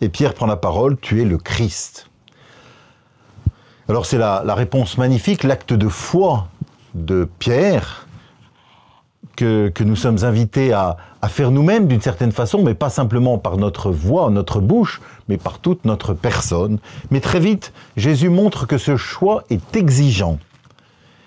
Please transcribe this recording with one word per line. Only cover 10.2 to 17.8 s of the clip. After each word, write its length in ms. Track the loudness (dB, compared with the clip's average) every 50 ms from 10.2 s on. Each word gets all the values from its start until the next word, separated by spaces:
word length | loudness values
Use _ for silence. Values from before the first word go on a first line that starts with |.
| 2
invités 500 | 2 2 2 0 0 0 0 2 2 2
à, 240 | 2 2 0 -2 -6 -10 -20 -12 -6
à 60 | -6 -6
faire 220 | -2 0 0 2
nous-mêmes 380 | 2 4 4 4 4 4 2 2
d'une 140 | 2 2
certaine 300 | 0 -2 -2 -2 -2 -2
façon, 300 | 0 0 -2 0 0 2
mais 120 | 2 2 0
pas 160 | 0 -2 -4
simplement 480 | -2 -2 -2 0 0 2 2 2 0 0
par 180 | -2 -4 -2
notre 340 | 0 -2 -2 -2 -4 -4 -2
voix, 380 | -2 -2 0 0 2 2 2 2
notre 320 | 0 0 -2 -2 -2 0
bouche, 400 | 0 2 2 2 2 0 -2 -10 -16 -20 -20 -14 -6
mais 120 | -6 -4 -4
par 200 | -4 -8 -10 -4
toute 280 | -2 -2 -2 0 -2
notre 260 | -2 -2 -2 -2 -4
personne. 680 | -4 -2 -2 -2 -2 -2 -4 -2 -2 -2 0 0 -2 -4 -6 -10 -20 -14 -6 -2
Mais 100 | -2 -2
très 200 | 0 0 0 0
vite, 320 | 2 2 0 -2 -4 -10 -20 -20